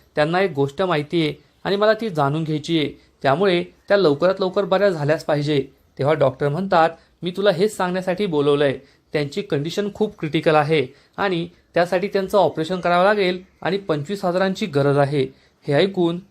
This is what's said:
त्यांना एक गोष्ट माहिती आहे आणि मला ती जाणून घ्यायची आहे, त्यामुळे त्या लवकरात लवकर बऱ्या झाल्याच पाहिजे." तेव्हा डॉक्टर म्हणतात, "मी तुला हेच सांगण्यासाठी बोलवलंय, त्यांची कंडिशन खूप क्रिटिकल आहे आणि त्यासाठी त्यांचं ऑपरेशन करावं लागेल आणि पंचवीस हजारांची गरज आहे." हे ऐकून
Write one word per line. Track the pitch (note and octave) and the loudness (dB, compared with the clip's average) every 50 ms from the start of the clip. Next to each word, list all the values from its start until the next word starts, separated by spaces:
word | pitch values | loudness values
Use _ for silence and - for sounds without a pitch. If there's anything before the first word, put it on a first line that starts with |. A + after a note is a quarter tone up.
| _ _ _ | _ _ _
त्यांना | D3+ D3+ D#3 E3+ F3+ | 0 0 0 2 0
एक | G3+ F#3+ | 0 0
गोष्ट | D3+ C#3 C#3 C#3 - - F#3+ | 0 -2 -2 -2 -2 -4 -2
माहिती | F3+ E3+ D3+ D3 C#3+ - E3+ D#3+ | 0 0 -2 -2 -2 -2 0 0
आहे | D3 C#3+ - _ _ _ _ - | -2 -2 -6 _ _ _ _ -4
आणि | E3+ F#3+ | -2 0
मला | G3 G#3+ G#3+ A3 | 2 2 2 2
ती | A3 A#3 A3 | 2 -2 -4
जाणून | E3+ D3+ C#3+ C#3 C#3+ D#3+ E3 | -2 0 0 0 0 -2 -2
घ्यायची | D3+ D#3 D3 D3 - E3 D#3+ | -2 -4 -4 -2 -2 -2 0
आहे, | D3 C#3 - - _ _ _ _ - | 0 -2 -6 -10 _ _ _ _ 0
त्यामुळे | C#3 C3+ D#3+ G3+ G3 F3+ F3 F3 - - _ _ - | 0 2 2 2 2 2 0 -2 -6 -12 _ _ 0
त्या | G3+ | 2
लवकरात | G3+ F#3 D#3 C#3+ C#3+ E3+ F3+ F#3+ - | 4 4 4 4 4 2 0 2 0
लवकर | F#3+ F#3 F#3 G3+ G3 | -2 -2 0 -2 0
बऱ्या | F3 F#3+ F#3 G3+ G3+ | 0 2 2 2 2
झाल्याच | F3+ D#3 C#3+ C#3+ D#3+ D#3 - | 2 0 0 0 0 0 0
पाहिजे." | - D#3 D3 D3 D3 D3+ C#3 C3 - _ _ _ _ _ - | -2 -2 0 0 0 0 0 -2 -2 _ _ _ _ _ -2
तेव्हा | C3+ C#3+ D#3+ | 0 0 2
डॉक्टर | D3+ C#3+ C3 C3 - D3+ C#3+ | 2 2 0 0 0 -2 -2
म्हणतात, | C#3+ E3 G3 G3 F#3+ E3+ D#3+ E3 E3 - _ _ _ _ - | -2 -4 -2 2 4 4 4 2 0 -4 _ _ _ _ -8
"मी | F3 | -8
तुला | F3+ G3 G3 G3+ | -4 0 0 2
हेच | F#3 D3+ G3+ G#3 G#3 | 2 2 0 0 0
सांगण्यासाठी | - F#3+ F3+ F3+ F#3 F3+ F#3+ F3+ F3+ G#3 | -2 -4 -2 -2 -2 -2 -2 -2 -2 -2
बोलवलंय, | G3 D#3 D3 C#3+ D3 C#3+ D3 D3 C#3 B2+ - - _ _ _ _ _ - | -2 0 0 2 2 2 2 2 0 0 -2 -8 _ _ _ _ _ -6
त्यांची | D#3 D3 C#3 - G#3 G3+ | -4 -4 -4 -6 -8 -6
कंडिशन | - D#3+ C#3 C#3+ E3+ F3 G#3 G#3 G3+ G3+ | -4 -4 -4 -4 -4 -4 -4 -4 -4 -4
खूप | - G#3+ G#3+ G#3 - | -4 -4 -4 -4 -6
क्रिटिकल | - D3+ D3 D#3+ D#3 E3+ D#3 | -8 -4 -4 0 2 2 4
आहे | D3+ D3 D3 D#3+ D3+ B2+ B2+ - _ _ _ _ | 4 2 2 2 0 0 -2 -8 _ _ _ _
आणि | - F#3+ G3+ F3+ E3 E3+ E3+ - _ _ _ - | -4 -4 -2 -2 -4 -4 -8 -12 _ _ _ -2
त्यासाठी | E3+ F3 F3 G3 F3+ G3 G3 | 0 0 0 0 -2 -2 -2
त्यांचं | - G3 F#3+ F#3 - G3+ | -2 -4 -2 0 2 2
ऑपरेशन | F3 D3 - - D#3+ D#3+ F#3 F3+ | 2 2 0 -2 -4 -4 -4 -4
करावं | E3 F3 F3 F3 F3+ | 0 0 2 4 4
लागेल | G3+ G#3+ G#3 F#3+ F3+ F3+ F3+ F#3 - _ _ - | 2 2 2 0 0 -2 -4 -8 -16 _ _ -6
आणि | D#3 F#3 G3+ | -4 -4 -4
पंचवीस | G3 - D#3+ D3 C#3+ D3+ G3+ G3 G3 | -4 -4 -4 -4 -4 -6 -6 -4 -4
हजारांची | F3+ F3 F#3 F#3+ F#3+ F#3+ - A3 | -2 0 0 0 -2 -2 -4 -6
गरज | F#3 C#3 C#3+ C#3 C#3+ C#3 C#3+ | -2 0 0 2 2 2 2
आहे." | C#3+ C3+ D3+ C#3+ C3 C3 - _ _ _ _ _ _ - | 2 2 0 -2 -2 -4 -6 _ _ _ _ _ _ -2
हे | C#3+ | 0
ऐकून | C#3+ F3+ G3 G3 F#3 F3 E3 E3+ F3+ F#3+ - | 2 2 2 0 0 -2 0 -2 -4 -8 -14